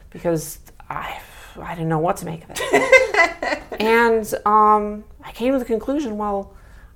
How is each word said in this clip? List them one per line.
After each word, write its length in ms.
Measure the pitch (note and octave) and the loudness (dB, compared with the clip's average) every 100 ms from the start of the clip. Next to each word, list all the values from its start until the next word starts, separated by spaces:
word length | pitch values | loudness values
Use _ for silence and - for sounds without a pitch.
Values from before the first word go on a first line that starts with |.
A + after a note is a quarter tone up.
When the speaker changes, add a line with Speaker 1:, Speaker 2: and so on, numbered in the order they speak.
| - | -20
Speaker 1:
because 480 | F3 F3 D#3+ D3+ - - - - | -6 -2 -2 -4 -14 -20 -20 -12
I, 300 | C#3+ - - - - - E3 | -10 -10 -14 -18 -20 -20 -16
I 140 | E3 E3+ | -12 -8
didn't 120 | D#3+ | -4
know 120 | D#3+ | -2
what 160 | E3+ G3 | -2 -4
to 60 | F3 | -8
make 160 | E3 | -12
of 80 | - | -12
it. 1080 | - C#5 G#4 C5 C5 A4 G4+ E4+ - B3 D4 - | -10 0 0 6 6 6 2 2 0 -6 -6 -8
Speaker 2:
<laughs> 100 | - | -4
Speaker 1:
And, 540 | A3 A#3 A#3 A3+ G#3+ - | 2 4 4 2 -2 -4
um, 600 | G#3 G#3+ G#3+ G#3+ G#3 G#3 - - | 2 4 6 4 0 -8 -14 -20
I 80 | - | -18
came 220 | - A#3+ | -4 0
to 60 | C4+ | 0
the 40 | |
conclusion, 540 | A#3+ A3 A#3+ C#4+ C4+ G#3 | 0 -4 -2 -4 -4 -4
well, 340 | G#3 G3 G3 - - - - | -4 -4 -6 -16 -20 -20 -20